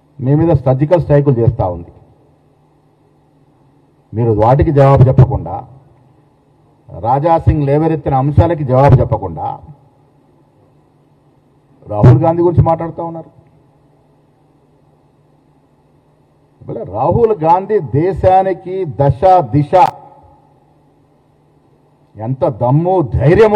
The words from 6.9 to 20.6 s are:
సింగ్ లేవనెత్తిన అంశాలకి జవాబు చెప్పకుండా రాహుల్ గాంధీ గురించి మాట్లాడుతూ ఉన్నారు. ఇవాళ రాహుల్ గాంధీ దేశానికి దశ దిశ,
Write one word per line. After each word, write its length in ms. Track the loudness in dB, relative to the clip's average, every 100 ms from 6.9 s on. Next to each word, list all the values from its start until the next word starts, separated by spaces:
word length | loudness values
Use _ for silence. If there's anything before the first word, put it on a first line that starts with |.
| -10 -4 -2 0 0 0
సింగ్ 200 | 0 0
లేవనెత్తిన 460 | 0 0 -4 -4 -2
అంశాలకి 420 | 0 2 0 0 -2
జవాబు 260 | 2 4 4
చెప్పకుండా 460 | 2 -4 -8 -10 -10 -12 -18 -20 _ _ _ _ _ _ _ _ _ _ _ _ _ _ _ _ _ _ _ _ -12
రాహుల్ 360 | 2 4 4
గాంధీ 200 | 2 0 0
గురించి 180 | 0 -2
మాట్లాడుతూ 340 | -4 -6 -10 -12
ఉన్నారు. 200 | -12 -18 _ _ _ _ _ _ _ _ _ _ _ _ _ _ _ _ _ _ _ _ _ _ _ _ _ _ _ _ _ _ _ _ _
ఇవాళ 180 | -14 -14 -10 -6
రాహుల్ 380 | -2 0 0 0
గాంధీ 320 | 0 0 0 -4 -2 -2
దేశానికి 760 | -2 0 2 2 2 -4 -8 -8 -8 -2
దశ 220 | -2 2 4 2 2
దిశ, 220 | -2 0 2 2 -2 -20 -20 _ _ _ _